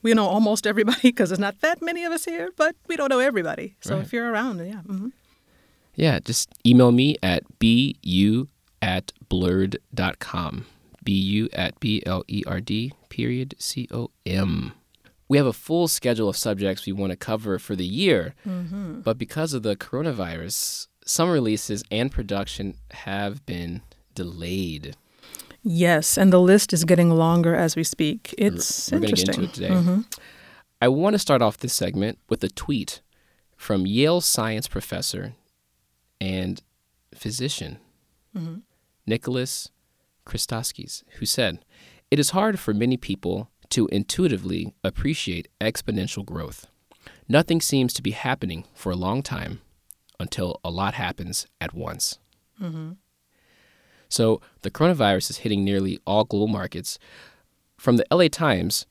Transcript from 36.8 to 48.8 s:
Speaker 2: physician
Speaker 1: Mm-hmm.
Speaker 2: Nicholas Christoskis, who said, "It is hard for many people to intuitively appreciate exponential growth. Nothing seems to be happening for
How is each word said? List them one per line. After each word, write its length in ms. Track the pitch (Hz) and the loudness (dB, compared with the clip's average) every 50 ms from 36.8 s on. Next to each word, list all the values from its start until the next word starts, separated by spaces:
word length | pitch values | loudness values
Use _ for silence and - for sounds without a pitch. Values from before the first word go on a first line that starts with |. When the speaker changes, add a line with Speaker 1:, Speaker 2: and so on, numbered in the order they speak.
| _ _ _ _ _ _ - | _ _ _ _ _ _ -20
Speaker 2:
physician 640 | - - 107 110 123 127 143 - - - 147 127 110 _ _ _ _ _ _ _ _ _ _ _ | -12 -10 -10 -6 -6 -6 -6 -6 -6 -8 -10 -12 -16 _ _ _ _ _ _ _ _ _ _ _
Speaker 1:
Mm-hmm. 200 | 196 165 165 165 202 - _ _ _ _ _ _ _ _ | -10 -10 -8 -10 -12 -16 _ _ _ _ _ _ _ _
Speaker 2:
Nicholas 640 | - 110 113 - 135 123 127 127 127 - - - - _ _ _ _ _ _ _ _ _ _ _ | -4 -4 -4 -2 -4 -4 -4 -4 -6 -8 -10 -10 -14 _ _ _ _ _ _ _ _ _ _ _
Christoskis, 760 | - - 104 - - 117 113 113 - - - - - - - _ _ - - | -10 -6 -4 -2 -2 -2 -4 -4 -6 -8 -10 -14 -14 -14 -14 _ _ -12 -8
who 80 | - | -4
said, 380 | 104 - - 123 98 87 85 _ _ _ _ - - - _ _ _ | -2 0 2 0 0 0 -4 _ _ _ _ -20 -20 -20 _ _ _
"It 80 | - 143 | 2 2
is 120 | 143 - | 2 2
hard 280 | - 190 202 220 202 185 | 2 2 2 2 0 -2
for 160 | - - 104 | -2 -2 0
many 220 | 104 117 123 131 | 2 2 2 0
people 540 | 120 - - 95 - - 87 87 92 110 - _ _ _ _ | 0 -2 -6 -6 -4 -2 -4 -4 -4 -6 -8 _ _ _ _
to 160 | - 127 113 - | 0 0 2 2
intuitively 840 | - 101 101 - - - 185 170 123 92 92 90 92 85 82 - - _ - | 2 -2 -2 -2 -2 0 2 2 0 0 -2 -4 -4 -4 -4 -8 -10 _ -6
appreciate 640 | 95 - - - 135 160 - - - 90 85 - - _ _ | -4 -4 -2 -2 -2 -2 -2 -4 -6 -6 -6 -8 -12 _ _
exponential 640 | 101 110 113 - - - 110 95 92 - - - 98 | -4 -4 -4 -4 -6 -4 -2 -2 -4 -4 -6 -10 -10
growth. 420 | - 87 85 76 71 - - - _ _ _ _ _ _ _ _ - - - _ - | -8 -8 -8 -8 -10 -12 -18 -20 _ _ _ _ _ _ _ _ -20 -20 -20 _ 2
Nothing 320 | 120 147 165 - 165 165 | 2 2 4 4 0 0
seems 320 | - - - 135 127 123 - | 0 2 2 2 2 2 -2
to 80 | - | -4
be 80 | 127 98 | -4 -6
happening 520 | 107 - - 127 127 135 - 95 85 80 87 _ _ | -6 -2 0 0 0 0 -2 -6 -6 -8 -10 _ _
for 160 | - | -8